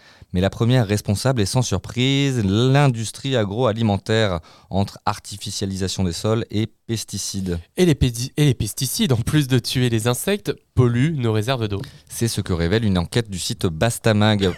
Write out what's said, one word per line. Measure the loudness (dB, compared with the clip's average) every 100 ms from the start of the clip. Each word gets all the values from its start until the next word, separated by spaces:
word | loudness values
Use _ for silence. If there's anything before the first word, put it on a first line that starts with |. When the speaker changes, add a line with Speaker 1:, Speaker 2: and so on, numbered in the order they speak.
| -20 -20 -6
Speaker 1:
Mais | 0
la | 0
première | 2 2 2 2
responsable | 0 0 -2 0 0
est | 0
sans | 0
surprise | 0 -2 -4 -2 0 2 0 0 2
l'industrie | 2 4 4 4 2 -6 -8 -4 -2
agroalimentaire, | 0 0 0 2 0 0 2 2 2 -2 -8 -20 -6
entre | -2 -2 -2 -6
artificialisation | -6 -8 -12 -10 -6 -6 -4 -4 -2
des | -2
sols | -2 -2 -2 -2
et | -4 -4 _ -8
pesticides. | -8 -6 -8 -6 -6 -4 -4 -6 0
Speaker 2:
Et | 2
les | 4
pédi-, | 2 0 -6 0
et | 2
les |
pesticides, | 2 -2 -4 -6 -2 0
en | 0
plus | 2 0 2
de | 0
tuer | 0 0 0
les | 2 0
insectes, | -2 -2 -4 -4 -8 _ 2
polluent | 4 4 0 0
nos | 0
réserves | 0 0 -2 -2
d'eau. | -4 -8 -16 -16
Speaker 1:
C'est | -4 -2
ce | -2
que | -2
révèle | 0 2 2 2
une | 0
enquête | 0 -2 -4
du | -6
site | -8 -4 -4
Bastamag, | 0 -2 0 2 4 4 4 2